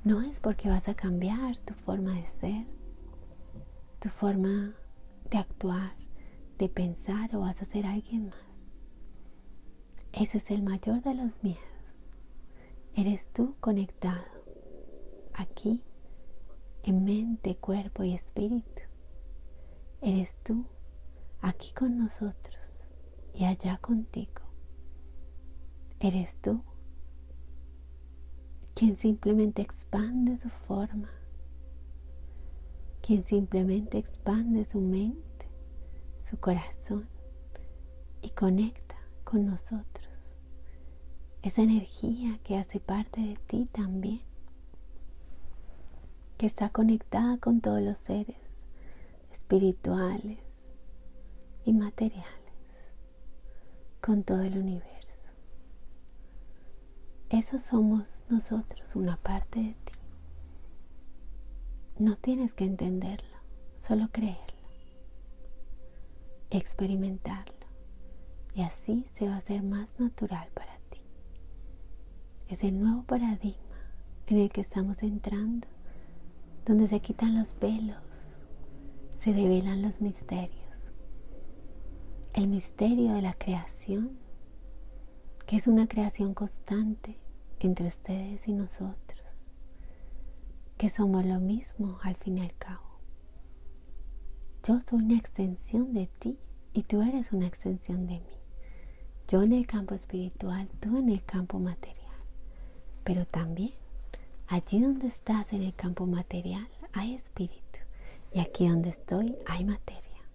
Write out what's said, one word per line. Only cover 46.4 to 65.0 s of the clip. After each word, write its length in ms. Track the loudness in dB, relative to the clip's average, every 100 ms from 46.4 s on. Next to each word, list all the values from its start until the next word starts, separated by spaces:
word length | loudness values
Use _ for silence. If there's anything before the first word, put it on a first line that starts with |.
| 2
está 240 | 2 0
conectada 680 | 6 6 6 4 2 4 4
con 240 | 6 6
todos 200 | 6 4
los 160 | 4 0
seres 680 | 0 0 -2 -6 -12 -10 -10 -10 -10 -10 -12 -14 -14
espirituales 1080 | -10 6 8 8 4 0 2 2 0 -4 -8 -10 -14 -14 -12 -10 -10 -12 -12 -12 -12 -12 -2 6
y 80 |
materiales, 800 | 6 6 2 0 0 -10 -12 -10 -10 -10 -12 -14 -12 -14 -12 -10 -8 -8 -10 -10 -10 -10 -2
con 220 | 4 4
todo 180 | 6 4
el 160 | 4 2
universo. 360 | 2 0 -4 -10 -10 -10 -12 -12 -10 -10 -10 -10 -10 -10 -12 -12 -12 -10 -10 -10 -10 -12 -12 -12 -10 -8 2
Eso 280 | 2 4 -2
somos 640 | 4 6 8 6 2 -8 2
nosotros, 640 | 2 4 0 -2 -8 -4 0
una 220 | 2 2
parte 420 | 4 4 2 0
de 140 | 0
ti. 200 | -2 -8 -8 -10 -10 -10 -10 -10 -10 -8 -8 -10 -8 -8 -8 -6 -6 -8 -6 -6 -6 -6 4
No 180 | 4 6
tienes 380 | 2 2 2
que 100 | 2
entenderlo, 760 | 2 2 2 2 0 -4 -8 -12 -12 -10 -10 -8
solo 320 | 2 4 4
creerlo, 580 | 2 0 0 -6 -8 -10 -12 -12 -12